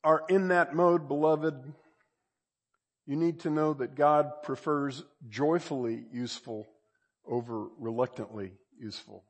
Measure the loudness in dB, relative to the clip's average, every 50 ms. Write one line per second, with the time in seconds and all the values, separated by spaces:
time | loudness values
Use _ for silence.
0 | 6 4 4 4 4 2 2 2 4 4 4 4 2 2 2 4 6 6 6 4
1 | 2 -2 -2 2 4 4 2 2 0 -2 -4 -4 -14 -16 -18 _ _ _ _ _
2 | _ _ _ _ _ _ _ _ _ _ _ _ _ _ _ _ _ _ _ _
3 | _ -6 -2 0 0 0 0 -2 -4 -2 0 2 2 2 0 -2 -4 -6 0 4
4 | 4 6 6 6 4 2 -2 -12 -8 -8 -8 -6 -2 -2 0 0 0 -4 -6 -8
5 | -14 -18 _ _ -20 -12 -4 -2 0 2 2 0 -2 -4 -6 -4 -2 -4 -4 -6
6 | -8 -10 -8 -8 -6 -6 -8 -12 _ -10 -10 -10 -12 -14 _ _ _ _ _ _
7 | _ _ _ _ _ -4 -4 -4 -4 -4 -6 -8 -8 -8 -12 -10 -8 -6 0 0
8 | -2 -2 -2 -10 -12 -10 -10 -12 -12 -12 -14 _ _ _ _ -16 -14 -14 -14 -14
9 | -16 -18 -20 -20 _